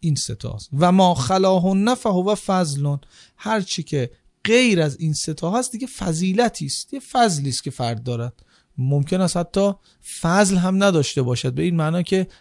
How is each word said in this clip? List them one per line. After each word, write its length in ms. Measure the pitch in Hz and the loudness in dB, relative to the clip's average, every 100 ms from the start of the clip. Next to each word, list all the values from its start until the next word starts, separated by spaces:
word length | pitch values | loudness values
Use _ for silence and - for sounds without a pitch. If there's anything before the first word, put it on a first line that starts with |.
این 140 | 170 | -2
سه 200 | 143 - | -2 -4
تاست. 340 | 113 - 107 - 139 | -8 -10 -10 -6 0
و 140 | 180 | 4
ما 220 | 190 185 | 6 4
خلاهن 800 | 170 127 190 190 185 180 190 214 | 2 0 2 4 4 2 2 2
فهو 400 | 254 226 180 190 | 0 0 0 0
فضل. 600 | 208 - 185 165 139 143 143 - - - - | -2 0 0 0 -2 -2 -4 -8 -20 -20 -12
هر 240 | 208 220 | -4 -2
چی 220 | 190 - | -2 -6
که 280 | 156 143 123 - _ _ | -4 -4 -4 -8 _ _
غیر 380 | - 233 254 185 | 2 4 4 2
از 140 | 151 143 | 0 -2
این 120 | 160 | -4
سه 220 | 151 - | -4 -6
تا 160 | 156 165 | -6 -2
هست 220 | 226 254 | -2 -4
دیگه 140 | 220 262 | -6 -10
فضیلتی 800 | - 185 160 185 190 240 - 143 | -8 -4 -2 0 2 0 0 -8
است، 260 | - - | -8 -10
یه 80 | 277 | -14
فضلی 480 | - - 226 156 139 | -4 2 2 2 -4
است 140 | 123 | -6
که 80 | 143 | -6
فرد 320 | - 120 113 | -6 -4 -4
دارد. 400 | 123 120 117 - _ _ _ - | -6 -6 -6 -12 _ _ _ -4
ممکن 420 | 131 143 139 185 | 0 0 0 0
است 160 | 180 175 | 0 -2
حتی 360 | 175 190 202 196 _ _ - - | -2 0 0 0 _ _ -18 -4
فضل 360 | 165 185 202 190 | 0 4 4 2
هم 280 | 180 190 | 2 2
نداشته 380 | 202 165 139 - | 4 2 0 0
باشد، 320 | 123 120 135 | -2 -2 -2
به 80 | 131 | -2
این 140 | 170 170 | -2 0
معنا 260 | 156 170 | 0 -2
که 240 | 165 190 185 - | 0 -2 -2 -8